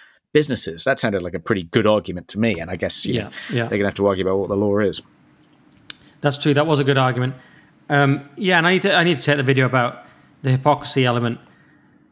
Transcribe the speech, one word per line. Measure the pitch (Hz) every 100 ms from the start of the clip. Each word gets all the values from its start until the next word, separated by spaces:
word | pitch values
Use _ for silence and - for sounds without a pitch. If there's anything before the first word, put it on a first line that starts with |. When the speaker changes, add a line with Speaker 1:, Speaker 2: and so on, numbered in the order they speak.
| - _ _
Speaker 1:
businesses. | 147 147 117 90 82 131
That | -
sounded | 117 98
like | 87
a | 85
pretty | - 101
good | 82 117 107
argument | 107 - 87 -
to | 101
me, | 113 85
and | 82
I | 90
guess, | 95 - -
you | 120
Speaker 2:
Yeah, |
Speaker 1:
know, | 104 - -
Speaker 2:
yeah. | 131 113
Speaker 1:
they're | 107
gonna | 101
have | 92
to | 101
argue | 95
about | 92 98
what | 95
the | 98
law | 104 101
is. | 101 82 - _ _ _ _ _ _ _ - - - -
Speaker 2:
That's | 143 135
true. | 151
That | 139 160
was | 147
a | 135
good | 135
argument. | 127 123 127 135 - - _ _ -
Um, | 143 143 139 - -
yeah, | 185 175
and | 170
I |
need | 185
to, | 196 175
I |
need | 170 139
to |
check | - 143
the |
video | 131 131 127
about | 131 120 - - - - _
the | 131
hypocrisy | 131 147 139 - 135 127
element. | 120 120 120 - _ _ _ _ _ _